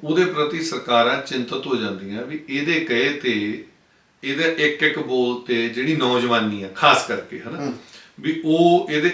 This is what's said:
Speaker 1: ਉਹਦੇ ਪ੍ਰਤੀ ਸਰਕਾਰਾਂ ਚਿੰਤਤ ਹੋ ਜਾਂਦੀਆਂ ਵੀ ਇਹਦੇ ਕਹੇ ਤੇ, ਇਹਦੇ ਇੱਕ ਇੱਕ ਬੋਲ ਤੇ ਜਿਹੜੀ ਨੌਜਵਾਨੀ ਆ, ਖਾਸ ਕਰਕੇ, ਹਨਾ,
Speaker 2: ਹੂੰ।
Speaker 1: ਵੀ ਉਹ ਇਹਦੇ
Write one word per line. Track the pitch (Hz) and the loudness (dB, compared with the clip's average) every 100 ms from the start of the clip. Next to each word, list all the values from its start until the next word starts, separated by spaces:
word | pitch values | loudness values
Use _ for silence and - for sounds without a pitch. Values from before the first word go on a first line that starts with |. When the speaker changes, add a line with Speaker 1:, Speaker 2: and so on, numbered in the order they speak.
Speaker 1:
ਉਹਦੇ | 147 165 | -2 0
ਪ੍ਰਤੀ | 180 151 147 165 | 0 0 -2 -4
ਸਰਕਾਰਾਂ | - 127 123 120 120 135 | -6 -6 2 2 4 0
ਚਿੰਤਤ | - 131 117 131 143 | -4 -6 -6 -6 -4
ਹੋ | 120 | -2
ਜਾਂਦੀਆਂ | 101 95 98 107 | -2 -6 -8 -8
ਵੀ | 127 151 - | -8 -10 -6
ਇਹਦੇ | 139 151 160 | -4 0 0
ਕਹੇ | 131 117 143 | 0 0 0
ਤੇ, | 147 127 104 104 113 - _ _ _ _ _ | 0 -2 0 -2 -6 -12 _ _ _ _ _
ਇਹਦੇ | 139 139 165 156 | -6 0 0 2
ਇੱਕ | 151 147 | 0 2
ਇੱਕ | 151 151 | 0 0
ਬੋਲ | 127 127 123 120 - | 0 0 2 0 -2
ਤੇ | 117 117 | 0 0
ਜਿਹੜੀ | 117 139 151 | -2 -2 0
ਨੌਜਵਾਨੀ | 123 123 120 117 107 104 | 2 2 2 2 0 -4
ਆ, | 95 - | -8 2
ਖਾਸ | 151 - - | 4 4 2
ਕਰਕੇ, | 110 - - | -4 -6 -12
ਹਨਾ, | 117 139 | -10 -8
Speaker 2:
ਹੂੰ। | 139 117 - - - - | -6 -8 -12 -20 -20 -6
Speaker 1:
ਵੀ | 143 165 | -4 -2
ਉਹ | 156 165 170 180 - | 2 6 6 6 2
ਇਹਦੇ | 151 175 | 0 0